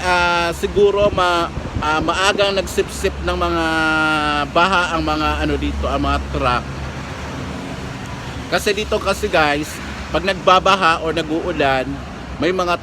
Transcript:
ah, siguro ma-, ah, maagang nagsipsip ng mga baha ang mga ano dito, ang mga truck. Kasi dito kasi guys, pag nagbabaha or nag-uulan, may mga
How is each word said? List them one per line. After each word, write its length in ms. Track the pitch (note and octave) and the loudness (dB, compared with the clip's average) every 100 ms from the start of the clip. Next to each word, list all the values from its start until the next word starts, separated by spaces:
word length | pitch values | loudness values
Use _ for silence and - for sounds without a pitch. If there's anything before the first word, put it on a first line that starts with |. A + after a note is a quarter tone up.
ah, 480 | F3+ F3+ F3 F3 E3+ E3 | 0 2 2 2 0 -2
siguro 580 | G3 F3+ G3+ G3 G#3 | -2 4 4 6 2
ma-, 380 | G3 F3+ E3+ E3+ - - - | 4 2 2 0 -4 -6 -4
ah, 180 | D3+ D#3 | 0 0
maagang 560 | D#3+ E3 G3 G3 G3+ G3 | 0 2 2 2 2 0
nagsipsip 560 | F3 - F#3 - G3 - | -2 -2 -2 -2 -4 -2
ng 160 | F3 F3+ | -2 0
mga 280 | F3 E3+ D#3+ D#3+ D#3 D#3 D#3 D#3 D3+ D3 C#3+ | 0 0 0 2 2 2 2 2 0 0 0
baha 460 | E3 F3+ F#3 F3 E3 | 4 4 4 2 0
ang 80 | D#3 | 0
mga 240 | D#3 D3+ D3 D3+ | 0 0 0 0
ano 80 | C#3+ | 0
dito, 260 | C#3+ C#3 B2+ | -2 -2 -2
ang 160 | C#3 | 0
mga 180 | C#3+ C#3 - | 0 -2 -2
truck. 320 | C#3 C3 A#2+ - - - - - - - - B2+ - C3+ - - - - - - - - | 0 2 0 -2 -8 -8 -8 -10 -10 -8 -8 -8 -8 -8 -8 -8 -8 -10 -10 -8 -8 -4
Kasi 320 | F3 G#3 G3+ | -2 0 -2
dito 240 | G#3+ G#3+ | -2 -2
kasi 240 | F#3+ G3 G#3 | 0 -2 0
guys, 420 | F3 D3+ D3 D3+ - - - - | 2 4 2 -2 -8 -10 -10 -4
pag 80 | D#3 | -2
nagbabaha 800 | F#3 F#3 D3 F#3 F#3+ F#3+ E3 E3 | 0 2 4 6 6 4 4 2
or 100 | D#3+ | 0
nag-uulan, 800 | D#3 D3+ D#3+ E3+ D#3 C3+ C3 C3 C#3 - - - - | -2 -2 -2 -2 0 2 2 -2 -6 -10 -12 -12 -4
may 160 | D#3 | -2
mga 240 | F#3 F3 E3+ | 0 0 -2